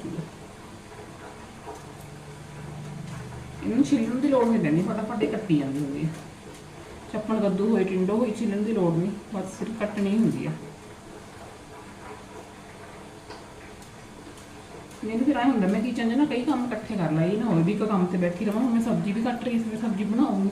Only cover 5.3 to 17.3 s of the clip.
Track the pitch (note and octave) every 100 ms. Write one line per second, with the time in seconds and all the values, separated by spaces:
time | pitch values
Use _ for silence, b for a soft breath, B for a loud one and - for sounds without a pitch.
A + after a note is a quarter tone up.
5.3 | G3+ - D3+ C3+ C#3 C#3+ C#3+ D#3 - -
6.3 | - - - - - - - - G#3+ G#3+
7.3 | A3 G3 F#3 G#3+ G3+ F#3 F#3 F#3 A3+ B3
8.3 | G#3 A3+ G3 G#3+ G#3 F3 D#3+ F#3+ - -
9.3 | G3 F3+ - - - G#3 G#3 G3 A3 F3+
10.3 | - D3 D#3 - - - - - - -
11.3 | - - - - - - - - - -
12.3 | G#2+ - - - - - - - - -
13.3 | - - - - - - - - - -
14.3 | - - - - - - - G#3+ A3+ C4+
15.3 | B3+ B3+ A#3 F#3 A3 A#3+ A3+ A3+ B3+ D4+
16.3 | A#3 B3+ C4 B3 A3 - G#3 D#3+ D#3 E3+